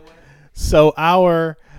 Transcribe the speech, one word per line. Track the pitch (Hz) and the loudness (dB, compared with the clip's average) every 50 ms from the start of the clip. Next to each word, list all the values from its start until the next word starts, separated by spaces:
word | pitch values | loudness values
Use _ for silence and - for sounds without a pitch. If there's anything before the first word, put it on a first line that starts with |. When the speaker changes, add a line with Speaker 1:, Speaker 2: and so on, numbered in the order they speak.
| - | -20
Speaker 1:
what? | - - - - - - _ _ _ - | -20 -20 -20 -20 -20 -20 _ _ _ -14
Speaker 2:
So | - - - 180 156 151 156 - | -8 -4 0 2 2 2 2 0
our, | - 156 165 180 185 185 175 170 165 165 160 151 - - _ 147 | -2 -2 0 0 0 0 0 0 -2 -4 -6 -8 -12 -20 _ -20